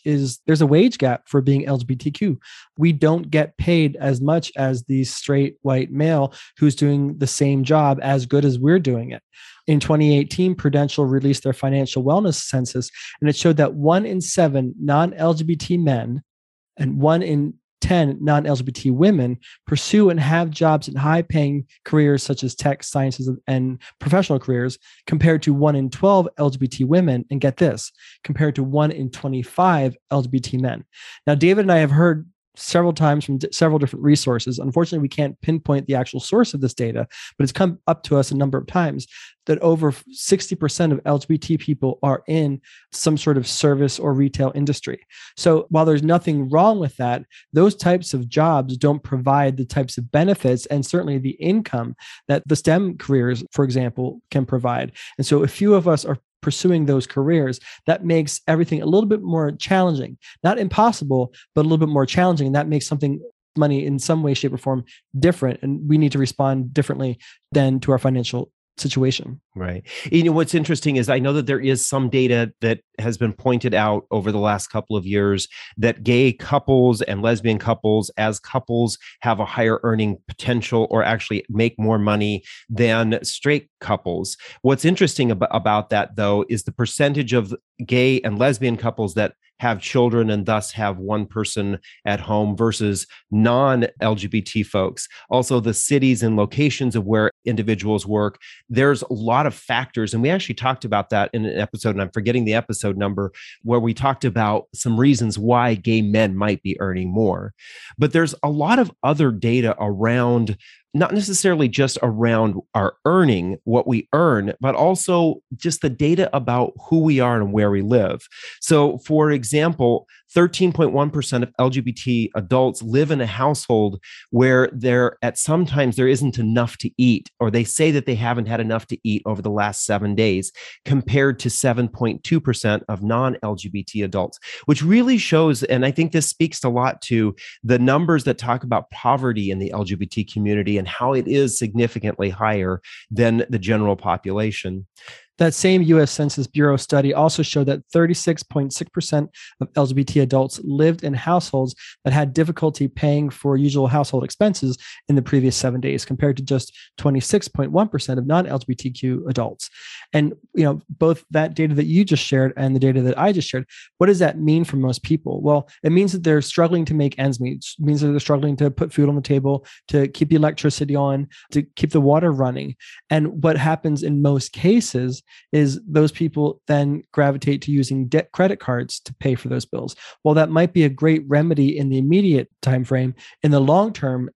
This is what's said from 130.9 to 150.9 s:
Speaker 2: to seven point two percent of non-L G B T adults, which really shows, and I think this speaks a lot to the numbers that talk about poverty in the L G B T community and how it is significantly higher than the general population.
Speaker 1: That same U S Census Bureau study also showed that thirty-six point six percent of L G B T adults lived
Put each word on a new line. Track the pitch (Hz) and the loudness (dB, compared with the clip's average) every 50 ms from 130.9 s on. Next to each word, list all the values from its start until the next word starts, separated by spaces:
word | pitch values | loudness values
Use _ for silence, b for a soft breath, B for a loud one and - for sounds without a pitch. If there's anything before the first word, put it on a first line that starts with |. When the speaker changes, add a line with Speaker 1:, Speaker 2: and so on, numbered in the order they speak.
| 139 139 120 - 110 139 139 139 127 - | 0 0 0 0 0 2 2 2 0 -2
Speaker 2:
to | - 123 | -4 -4
seven | - - - 131 120 120 123 113 | -4 0 0 0 0 0 -2 -4
point | - - 123 113 - - - | -4 -4 -4 -2 -2 -4 -4
two | - 165 160 | -2 -2 0
percent | - - 117 - - 110 104 107 - - | 0 0 -2 -2 0 0 0 0 -2 -6
of | 107 92 | -8 -6
non-L | 101 104 117 120 131 131 120 - - 107 104 | -4 -2 0 0 0 -2 -2 -4 -6 -6 -8
G | 92 95 101 | -8 -10 -10
B | 90 101 95 | -10 -10 -10
T | - - 107 | -8 -6 -6
adults, | 101 95 92 98 90 - - - B B B B B | -6 -4 -2 -4 -4 -4 -6 -14 B B B B B
which | - 151 123 147 | 0 0 2 2
really | 165 202 233 247 247 262 220 | 4 4 4 4 4 2 2
shows, | - - 170 156 160 160 143 117 - | 2 2 2 4 4 4 2 0 0
and | - - 127 127 | 0 0 2 2
I | 135 | 0
think | 143 - 165 160 | 0 0 -2 0
this | - 165 151 - | 0 0 -2 -2
speaks | - - 165 160 156 - - | -2 -2 -2 -2 -2 -4 -4
a | 127 | -2
lot | 120 123 123 131 - - - | 0 0 0 0 -2 -4 -4
to | - 120 113 110 104 98 B B B B B - | -2 0 0 0 0 -2 B B B B B 0
the | 113 123 123 | 2 2 4
numbers | 123 131 135 147 175 160 170 151 123 | 4 4 4 2 2 2 0 0 0
that | 139 123 - | 0 -2 -2
talk | 117 123 120 127 - | -2 -2 -4 -4 -2
about | 127 120 104 - - | -2 -2 -2 -4 -6
poverty | - - - 123 135 139 127 127 117 110 101 98 | -12 -4 0 0 0 0 0 -2 -2 -2 -2 -2
in | 95 95 | -4 -4
the | 98 95 | -4 -6
L | - 104 104 | -4 -4 -4
G | 90 101 | -4 -4
B | 87 101 | -6 -6
T | 92 - - 104 | -6 -6 -6 -6
community | - - 104 104 104 104 104 101 101 104 101 | -6 -4 -4 -2 0 0 0 0 0 -2 -2
and | 95 92 | -2 -4
how | - - 123 127 139 | -6 -4 -2 0 0
it | 131 - - | 0 0 0
is | 131 143 139 127 104 - | 2 2 2 0 0 -2
significantly | 120 110 104 117 120 117 - 113 101 104 - - 98 101 | -4 -4 0 0 0 0 0 -4 -6 -6 -4 -2 -4 -4
higher | 92 92 110 110 107 101 92 92 92 92 B B B B B B | -2 -2 -2 0 0 0 -2 -2 -4 -6 B B B B B B
than | 110 110 120 113 117 117 - - | 0 2 2 4 4 2 0 -2
the | 117 110 | -4 -4
general | 92 95 113 107 107 104 98 | -2 0 0 2 2 0 0
population. | 92 - 98 85 - - 98 95 104 107 110 101 - - 95 92 95 95 - _ B B B B B B B B - | 0 -2 -2 -4 -2 -4 -4 -4 -2 -2 -4 -4 -6 -8 -10 -10 -10 -12 -16 _ B B B B B B B B 0
Speaker 1:
That | 170 165 147 | 0 0 0
same | - - 185 185 185 175 | 2 2 4 4 4 4
U | 160 165 160 | 6 6 6
S | 151 135 | 4 4
Census | - - 151 143 - - 131 | 2 -2 -4 -2 -2 -4 -6
Bureau | - - 147 147 147 139 135 | -4 0 2 2 2 2 0
study | - - - 143 135 139 143 | 0 0 0 2 2 2 2
also | 143 151 160 - - | 2 2 2 2 0
showed | 156 - - 151 139 | -2 -2 0 0 0
that | 135 139 - - _ | 0 0 -2 -6 _
thirty-six | - 170 170 165 175 - - - 165 156 - | 0 2 2 2 0 0 0 -2 -2 -4 -6
point | - - 151 139 139 120 | -6 -4 -4 -4 -4 -6
six | - 165 - | -8 -10 -8
percent | _ 175 165 - - 147 147 - B B B B B B | _ -8 -4 -2 -2 -2 -2 -4 B B B B B B
of | 131 - _ | -10 -4 _
L | 151 143 127 | 0 0 2
G | 131 | 0
B | 135 139 | -2 -2
T | - - 151 | 0 2 0
adults | 135 127 135 135 131 131 - - - | 2 2 2 0 0 0 -4 -8 -8
lived | 147 139 143 156 160 | -4 0 2 2 2